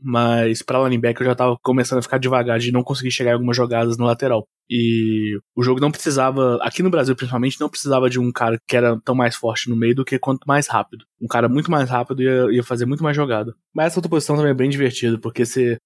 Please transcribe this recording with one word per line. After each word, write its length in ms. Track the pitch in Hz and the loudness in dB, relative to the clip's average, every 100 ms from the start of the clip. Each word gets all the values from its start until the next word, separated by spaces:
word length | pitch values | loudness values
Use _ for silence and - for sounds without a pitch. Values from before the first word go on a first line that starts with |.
mas 580 | 135 120 120 117 117 113 | -2 2 2 2 2 -2
pra 220 | - 127 | -2 0
linebacker 400 | 131 123 120 117 | 2 2 0 0
eu 80 | 127 | 0
já 60 | 123 | 2
tava 200 | 127 120 | 0 0
começando 380 | - 127 120 131 | 0 0 2 -2
a 20 | |
ficar 160 | 120 131 | 0 -2
devagar 400 | 131 127 120 113 | 0 0 0 0
de 140 | 120 | 0
não 100 | 123 | 0
conseguir 300 | 123 131 127 | -2 -4 -4
chegar 180 | 120 120 | -2 0
em 40 | |
algumas 220 | 120 123 120 | 0 2 0
jogadas 400 | 123 117 117 117 | 0 0 0 0
no 100 | 120 | 0
lateral. 380 | 117 135 117 107 _ - | 0 0 -2 -4 _ -6
E 640 | 120 117 113 110 110 107 104 - | -2 2 2 0 0 -2 -6 -8
o 80 | - | -2
jogo 180 | 123 127 | 0 2
não 100 | 147 | 0
precisava, 680 | 156 - 135 131 135 127 120 | 0 -2 0 0 2 2 0
aqui 200 | 120 - | -2 0
no 60 | 185 | 0
Brasil 260 | 175 131 | 2 0
principalmente, 460 | 127 127 123 127 - | -2 -2 -2 -2 -2
não 80 | 151 | -6
precisava 400 | - 143 131 127 | -6 0 2 2
de 100 | 123 | 2
um 140 | 123 | -2
cara 240 | 120 120 117 - | 0 0 -2 0
que 100 | 123 | 2
era 220 | 120 113 | 2 0
tão 100 | - | 0
mais 220 | 127 120 - | 0 0 -2
forte 320 | 117 107 - | -4 -4 -2
no 80 | 117 | 0
meio 180 | 117 | 2
do 100 | 123 | 2
que 140 | 131 131 | 0 -2
quanto 280 | - 131 - | -2 -4 0
mais 200 | 143 143 | 0 0
rápido. 380 | 113 101 117 _ - | -2 -4 -10 _ -12
Um 60 | 117 | -4
cara 200 | 120 117 | 0 2
muito 240 | 127 156 | 2 0
mais 200 | 156 131 | 0 0
rápido 320 | 123 123 131 | -2 -4 -2
ia, 280 | 127 131 127 | 0 2 2
ia 120 | 120 | 2
fazer 240 | 120 120 123 | 0 -2 -2
muito 160 | 143 | -2
mais 120 | 156 | -2
jogada. 380 | 147 143 110 110 - _ | 0 0 -2 -4 -10 _
Mas 140 | - 160 | -2 -2
essa 100 | 175 | 0
outra 100 | 170 | -2
posição 280 | 160 - 147 | -2 0 0
também 160 | 147 | 2
é 20 | |
bem 160 | 131 131 | 2 0
divertida, 480 | 139 131 117 120 117 | 2 0 0 -2 -2
porque 260 | 120 - | -4 -4
você, 320 | 123 131 123 117 | -2 0 0 -2